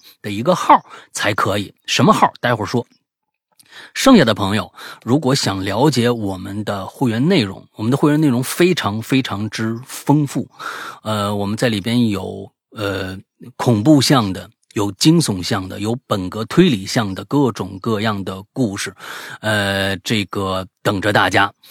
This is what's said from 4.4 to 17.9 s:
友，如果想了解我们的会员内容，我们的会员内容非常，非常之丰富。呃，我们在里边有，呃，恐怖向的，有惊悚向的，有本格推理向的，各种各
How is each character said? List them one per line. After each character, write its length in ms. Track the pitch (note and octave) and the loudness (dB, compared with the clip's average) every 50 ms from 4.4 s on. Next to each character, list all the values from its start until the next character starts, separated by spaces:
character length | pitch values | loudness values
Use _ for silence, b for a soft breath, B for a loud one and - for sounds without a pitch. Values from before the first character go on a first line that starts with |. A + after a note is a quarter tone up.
| G2+ F#2+ G#2 | 0 0 0
友， 160 | G#2 - - B B B B B B - | -2 -4 -6 B B B B B B -2
如 140 | A2 C3 D#3+ | 0 0 2
果 160 | C#3 B2+ C#3 | 2 0 0
想 300 | - - - F#2+ F#2+ F#2+ | 0 0 -2 -4 -4 -4
了 260 | G2+ F#2+ A2+ C#3+ D#3+ | -4 -2 2 2 2
解 200 | C3 B2 A2+ B2 | 2 2 2 0
我 260 | A#2+ A2+ G#2 G2 F#2+ | 0 -2 -4 -6 -6
们 280 | F#2 F#2 G2 G2 G#2+ G2+ | -6 -10 -8 -8 -6 -6
的 220 | G2+ G2+ G2 F#2 | -6 -6 -6 -8
会 240 | - - - C3+ A#2 | -12 -6 -4 -2 -2
员 180 | G#2+ A#2 C#3 F3+ | 0 0 2 2
内 140 | G3 D#3 | 2 2
容， 240 | G#2+ F#2+ F#2 - - _ _ | 2 -2 -6 -12 -18 _ _
我 80 | - | -6
们 80 | G#2+ A#2+ | -2 -2
的 60 | C3+ | 0
会 140 | C3+ D#3+ D3 | 2 2 2
员 100 | D3 D#3 | 4 4
内 80 | D#3+ C#3+ | 4 2
容 140 | A#2 B2 | 2 2
非 320 | C3 - - - F3 F#3 E3+ | -2 -4 0 2 2 2 2
常， 260 | - - G#2 G#2 A2+ | 0 -2 -4 -4 -4
非 200 | A2+ - C3+ C3 | -4 0 0 0
常 260 | B2+ - G2+ G2+ G#2+ G#2+ | 0 -2 -6 -6 -6 -6
之 280 | - - A2+ A2 A2+ A#2 C3 | -6 -6 -4 -4 -6 -8 -10
丰 400 | - - - - - C#3+ D3+ C#3+ | -14 -16 -8 2 2 2 4 2
富。 220 | - - C3+ F2+ - B B B B B B B B B B | 0 -4 -8 -8 -8 B B B B B B B B B B
呃， 320 | - G#2+ A2 G#2 G2+ G#2 G#2 | -6 -4 -4 -2 -2 -2 -2
我 120 | G2+ G2+ | -4 -4
们 100 | G2 A2 | -4 -2
在 120 | - C3+ A#2+ | -2 -2 -2
里 120 | G#2+ G2+ | -2 -2
边 280 | F2+ A#2 A#2 B2 A#2+ A2 | -2 0 2 2 2 2
有， 420 | G2 F#2+ F#2+ F#2+ G2 G2 G2 - _ _ _ _ | 0 -2 -4 -8 -10 -10 -12 -16 _ _ _ _
呃， 480 | - A2 G2+ G2+ F#2+ F#2+ F#2+ F#2+ F#2 G2 - _ _ _ - A#2+ - | -10 -6 -6 -4 -4 -4 -6 -8 -10 -14 -16 _ _ _ -20 -20 -10
恐 260 | - - C3 A#2 G#2 | -2 2 2 2 4
怖 180 | A2 D3+ D#3 C3+ | 6 6 6 6
向 320 | - - D3 B2 G#2+ F#2+ | 6 4 4 4 2 0
的， 160 | F#2 F#2+ - - _ _ _ _ | -4 -6 -10 -14 _ _ _ _
有 180 | - G#2+ G2+ G2+ | -4 -4 -4 -4
惊 280 | G2 - - D#3 E3 E3+ | -2 2 4 4 4 4
悚 220 | - - G2+ F2+ | 2 0 -2 -4
向 260 | F2 - A2+ G2 F#2 F#2 | -4 -4 -4 -6 -6 -8
的， 100 | G2 G2+ | -10 -6
有 160 | G2+ G#2+ A#2+ B2+ _ | -4 -4 -6 -6 _
本 240 | - A2+ G2 F2+ F2+ | -4 -4 -4 -4 -6
格 120 | - G#2+ A2+ | -6 -8 -8
推 240 | - - E3 F#3+ F3 | 0 4 4 4 4
理 160 | A#2+ F#2+ G2 | 4 0 -4
向 280 | - - B2+ A2 G2 F#2+ | -4 -2 -2 -2 -2 -6
的， 80 | G#2 G2+ | -8 -8
各 260 | - C#3 C#3+ C#3+ A#2 | -2 0 2 2 2
种 260 | - - G2 F#2+ F#2+ F#2+ | 0 -4 -8 -8 -8 -8
各 200 | - A#2 | -4 -4